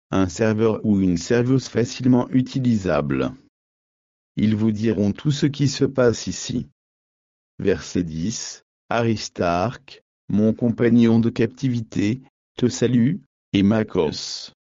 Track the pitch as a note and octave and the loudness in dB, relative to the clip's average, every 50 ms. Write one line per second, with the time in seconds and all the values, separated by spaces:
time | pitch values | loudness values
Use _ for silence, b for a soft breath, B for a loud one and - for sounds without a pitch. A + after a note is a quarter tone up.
0 | _ _ - F#2+ F#2+ F2+ - - A2+ A2 A2 G#2+ A2+ A2 G#2 - - A2 G#2 G2 | _ _ 0 0 0 0 0 0 0 0 2 2 2 2 0 0 0 2 2 2
1 | F#2+ F#2 F2 E2 - - A#2+ A#2+ A#2+ B2+ C3+ C3 - - - A2+ A#2+ - - - | 2 2 0 0 0 0 0 2 2 2 2 0 0 -2 -2 -2 -2 -2 -4 -2
2 | B2+ B2+ B2+ B2 - - - C3 B2+ - - C#3 B2+ B2 A2+ G#2 F#2+ F2+ D#2 D2 | 2 2 4 4 2 2 0 0 0 0 -2 -2 0 0 0 0 0 0 0 0
3 | D2 C#2 C2+ C2 B1+ B1+ - - _ _ _ _ _ _ _ _ _ _ _ _ | 0 0 -2 -2 -2 -4 -6 -10 _ _ _ _ _ _ _ _ _ _ _ _
4 | _ _ _ _ _ _ _ - G#2 G#2+ G#2+ G#2 A2 A2+ G#2+ G#2 A2 A2+ G2+ F#2 | _ _ _ _ _ _ _ -2 0 0 0 0 0 0 0 0 -2 -2 0 0
5 | G#2 G2+ G2 - - D3+ C#3+ - D#3+ C#3+ C#3+ - C#3+ C3 - - C3+ C3+ - C3+ | 0 -2 -2 -2 -2 -2 -2 0 -2 -2 0 0 -2 -2 0 0 -2 -2 2 2
6 | B2 A#2+ G#2+ - - - C3+ - - - - B2 C3+ - _ _ _ _ _ _ | 2 2 2 0 -4 -8 -8 -8 -8 -6 -6 -6 -8 -10 _ _ _ _ _ _
7 | _ _ _ _ _ _ _ _ _ _ _ - G2 G2 F#2 - - - - F#2+ | _ _ _ _ _ _ _ _ _ _ _ -4 -2 0 0 -2 -4 -4 -4 -4
8 | F2 D#2+ D#2 D#2+ E2+ G#2+ A#2+ - - - - - _ _ _ _ _ - - A#2 | -4 -4 -6 -6 -6 -6 -6 -8 -10 -14 -16 -18 _ _ _ _ _ -4 -2 0
9 | A#2 A#2 A2 G#2 - - - - G2 E2+ E2+ F2 F#2+ A#2+ - - _ - - - | 0 0 -2 -2 -6 -8 -6 -2 0 0 0 0 0 -2 -4 -8 _ -20 -20 -20
10 | _ _ _ _ _ - G2+ G2+ G#2+ A2 A2 - B2 A#2+ G#2+ A2 A#2 A#2 A#2 A#2+ | _ _ _ _ _ -4 0 2 2 2 2 0 -2 -2 0 0 2 4 6 6
11 | A#2 A2+ A2+ A#2 A2 A#2 A#2 - A2+ - - - - C3 A#2+ A#2+ A2+ - - - | 6 6 4 4 2 0 0 -2 -2 -2 -2 -4 -4 -2 -2 -4 -6 -6 -4 -2
12 | G#2 G#2 B2 C3 B B _ _ _ _ _ - B2 A#2 - - A#2+ A2+ B2+ A#2 | -2 -2 -2 -4 B B _ _ _ _ _ -2 -2 -2 0 0 0 2 2 2
13 | A2+ C#3 F3+ - - _ _ _ _ _ - G2+ G2 G2 A2+ A2 A2 G#2+ - F#2 | 2 2 0 -4 -8 _ _ _ _ _ 2 2 4 4 4 2 0 0 0 0
14 | D#2+ D2 - - - - - - - - - _ _ _ _ | 0 0 -2 -6 -10 -10 -12 -12 -14 -18 -20 _ _ _ _